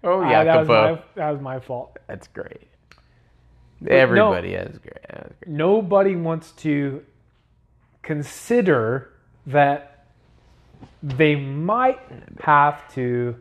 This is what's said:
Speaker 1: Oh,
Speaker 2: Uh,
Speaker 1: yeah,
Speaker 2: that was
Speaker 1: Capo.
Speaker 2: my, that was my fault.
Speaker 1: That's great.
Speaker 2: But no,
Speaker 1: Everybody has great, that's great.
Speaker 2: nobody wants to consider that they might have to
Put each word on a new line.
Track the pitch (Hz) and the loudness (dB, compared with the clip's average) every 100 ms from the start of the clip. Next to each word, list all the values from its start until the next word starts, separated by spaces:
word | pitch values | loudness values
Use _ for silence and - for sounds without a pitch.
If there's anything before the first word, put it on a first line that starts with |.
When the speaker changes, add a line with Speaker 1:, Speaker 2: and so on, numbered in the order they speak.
Speaker 1:
Oh, | 170 180 | -2 -2
Speaker 2:
Uh, | - | 2
Speaker 1:
yeah, | 113 | 2
Speaker 2:
that | 165 160 | 4 2
was | 156 | 4
Speaker 1:
Capo. | 113 107 | 4 2
Speaker 2:
my, | 160 - - | 0 -10 -8
that | 151 | -6
was | 147 | -6
my | 139 131 | -8 -12
fault. | - 123 - - - | -10 -12 -12 -20 -18
Speaker 1:
That's | 101 - | -18 -16
great. | - - - _ _ _ _ _ _ _ _ _ _ _ _ | -16 -16 -18 _ _ _ _ _ _ _ _ _ _ _ _
Speaker 2:
But | - | 2
no, | 135 | 4
Speaker 1:
Everybody | 131 196 214 92 90 | 4 4 2 0 -4
has | 92 92 - | -8 -10 -14
great, | - - - | -20 -20 -20
that's | - - - | -20 -20 -20
great. | - | -12
Speaker 2:
nobody | 147 165 214 190 196 196 | -2 2 2 2 2 2
wants | 175 165 165 - | 0 -4 -6 -10
to | _ 156 143 139 135 - _ _ _ _ _ _ _ _ _ | _ -4 -2 -2 -8 -16 _ _ _ _ _ _ _ _ _
consider | - 151 147 - - 240 185 139 110 131 - _ _ _ - | -8 -8 -8 -14 -2 0 2 2 0 -4 -8 _ _ _ -2
that | 139 143 143 - _ _ _ _ _ _ _ _ _ - _ | 2 2 2 -6 _ _ _ _ _ _ _ _ _ -20 _
they | 147 131 156 | -10 2 2
might | 147 135 139 170 226 262 254 - 120 - - | 2 -4 -6 -4 0 0 -2 -10 -20 -20 -8
have | - 147 147 143 - | 2 4 4 0 -12
to | - 123 120 120 120 | -8 -4 -4 -6 -8